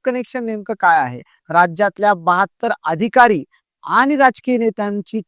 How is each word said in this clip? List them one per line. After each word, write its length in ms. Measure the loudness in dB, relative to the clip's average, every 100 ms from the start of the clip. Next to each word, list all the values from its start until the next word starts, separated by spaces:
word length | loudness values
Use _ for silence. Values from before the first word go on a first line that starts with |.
कनेक्शन 400 | -4 -4 -6 -8
नेमकं 300 | -8 -8 -8 -2
काय 180 | 2 2
आहे, 240 | 0 -8 -16 _ -4
राज्यातल्या 640 | 0 0 0 -2 0 0
बहात्तर 560 | 0 0 0 -2 _ -6 -4
अधिकारी 600 | -4 -4 0 4 4 2 -4 _ _ _
आणि 340 | -2 0 2 4
राजकीय 400 | 2 2 -2 0
नेत्यांची 640 | 0 -2 -4 -6 -6 -8